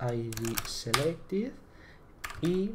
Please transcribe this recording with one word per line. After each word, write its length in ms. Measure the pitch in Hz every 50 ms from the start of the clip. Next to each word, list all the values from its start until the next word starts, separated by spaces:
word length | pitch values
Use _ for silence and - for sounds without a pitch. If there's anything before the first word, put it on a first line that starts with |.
I 280 | 123 123 120 117 117 117
D 240 | 110 110 117 113 113 - - -
selected. 840 | - - - 117 110 127 143 165 165 - - - 190 196 226 269 - - - - - - - - - - - - - - - - - -
Y 280 | 151 170 180 185 196 214